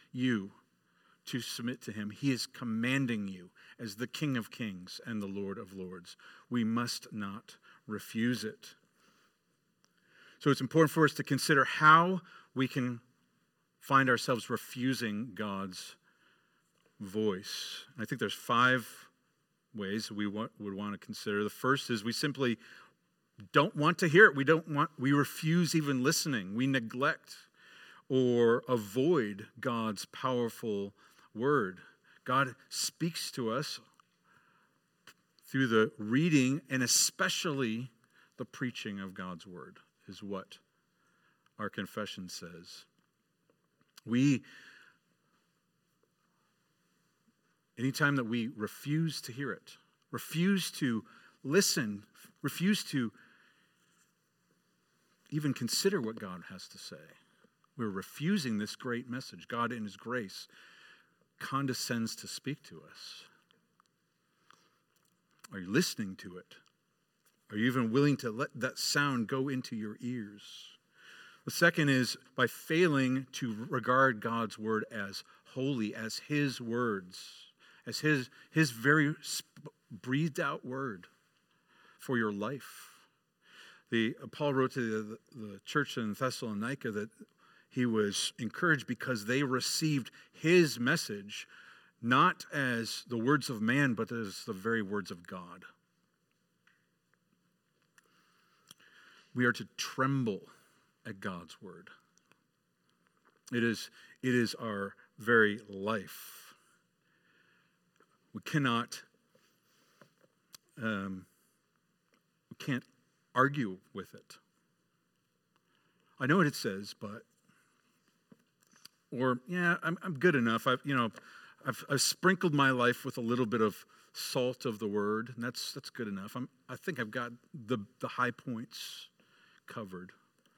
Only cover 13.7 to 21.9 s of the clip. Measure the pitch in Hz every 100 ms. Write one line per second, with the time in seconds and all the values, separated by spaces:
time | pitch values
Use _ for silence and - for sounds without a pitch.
13.7 | _ - 135 131 120 - 120 - 117 -
14.7 | 127 127 120 117 104 123 92 104 95 98
15.7 | 92 - - _ _ _ _ _ _ _
16.7 | _ _ - 101 107 107 92 101 - -
17.7 | - - - 107 123 104 - - 120 127
18.7 | 127 110 - - _ _ _ _ _ _
19.7 | 113 98 107 104 104 104 104 117 - 101
20.7 | 98 104 101 - 107 107 104 104 - 127
21.7 | 139 -